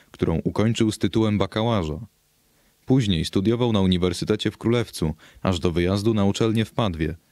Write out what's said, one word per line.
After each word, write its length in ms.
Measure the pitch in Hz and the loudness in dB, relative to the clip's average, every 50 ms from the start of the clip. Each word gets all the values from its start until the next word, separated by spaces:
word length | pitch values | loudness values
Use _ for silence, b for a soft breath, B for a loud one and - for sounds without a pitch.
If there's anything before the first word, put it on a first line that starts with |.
| b b | b b
którą 300 | b - - 85 82 78 - | b -2 -2 0 0 -2 -2
ukończył 480 | 95 87 - 104 117 113 - 113 107 | -2 0 0 0 0 2 2 0 0
z 60 | - - | 0 -2
tytułem 400 | - 95 - 113 110 107 104 95 | -2 -2 0 0 0 2 2 0
bakałaża. 680 | 98 - - 107 110 117 117 98 80 76 76 76 123 - _ _ _ _ _ _ _ b b b b b b b _ | 0 -2 -2 -2 0 0 0 0 -2 -2 -6 -8 -10 -16 _ _ _ _ _ _ _ b b b b b b b _
Później 380 | - 127 139 110 101 87 80 - | 2 2 2 2 2 0 -2 -2
studiował 480 | - - 101 95 110 120 117 123 117 | -2 0 0 2 2 0 2 0 2
na 80 | 107 98 | 2 2
Uniwersytecie 720 | 95 92 90 87 90 90 85 - 85 - - - - 110 | 4 2 2 2 0 0 -2 -2 -2 -2 -2 0 -2 -4
w 80 | - - | -4 -2
Królewcu, 560 | - 113 120 120 110 - - - 82 80 80 B B B B B | -2 0 0 0 0 -4 -4 -4 -4 -4 -4 B B B B B
aż 160 | B 95 90 80 | B -2 0 0
do 140 | - 90 | 0 0
wyjazdu 420 | 80 87 87 90 98 101 101 117 110 | 2 2 2 2 2 0 0 0 2
na 100 | 104 98 | 2 2
uczelnię 400 | 98 101 - 120 113 107 113 107 | 2 2 0 0 0 2 0 -2
w 80 | - | -2
Padwie, 440 | - 123 117 95 82 78 80 78 82 - _ _ | -2 -2 -2 -2 -2 -2 -4 -4 -4 -8 _ _